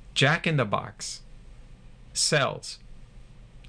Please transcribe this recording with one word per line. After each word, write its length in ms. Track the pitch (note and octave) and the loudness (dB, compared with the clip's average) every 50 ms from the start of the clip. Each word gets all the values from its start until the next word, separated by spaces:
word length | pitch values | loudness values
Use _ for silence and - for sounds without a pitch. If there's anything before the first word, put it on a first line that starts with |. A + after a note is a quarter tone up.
| - - - | -14 -2 2
Jack 320 | - C3+ C#3 D#3+ F3 - | 6 6 6 6 4 2
in 120 | F3 D#3 C#3 | 2 4 4
the 80 | A#2 | 4
Box 560 | G2+ G#2 G2 F#2+ G2+ - - - - - - - - - - - - - - - - - - - - - - - - | 4 2 0 0 -2 -8 -8 -8 -8 -8 -10 -12 -14 -16 -16 -14 -16 -16 -16 -16 -16 -16 -16 -16 -16 -16 -16 -14 -4
sells 680 | - - - - D#3+ D3 C3 A2 - - - - - - - - - - - - - - - - - - - - - - - | 0 2 4 6 6 6 6 4 2 -2 -6 -10 -10 -12 -12 -14 -14 -14 -14 -14 -14 -16 -16 -16 -16 -16 -16 -16 -16 -16 -14